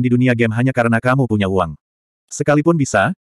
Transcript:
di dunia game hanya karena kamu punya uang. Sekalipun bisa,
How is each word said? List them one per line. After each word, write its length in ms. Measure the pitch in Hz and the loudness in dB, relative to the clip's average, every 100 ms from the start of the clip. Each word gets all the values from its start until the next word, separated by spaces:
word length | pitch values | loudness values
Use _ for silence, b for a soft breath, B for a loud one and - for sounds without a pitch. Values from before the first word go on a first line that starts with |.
di 80 | 123 | 0
dunia 240 | 123 127 117 | 2 2 2
game 160 | 117 | 0
hanya 160 | 110 131 | 0 -2
karena 320 | 127 117 113 | 0 0 0
kamu 240 | 123 135 120 | 0 0 0
punya 240 | 107 98 | 0 0
uang. 240 | 95 85 73 _ _ _ _ - | -2 -4 -6 _ _ _ _ -14
Sekalipun 480 | - 147 147 160 170 | -6 0 2 2 0
bisa, 380 | 131 104 107 - _ | 0 0 0 -4 _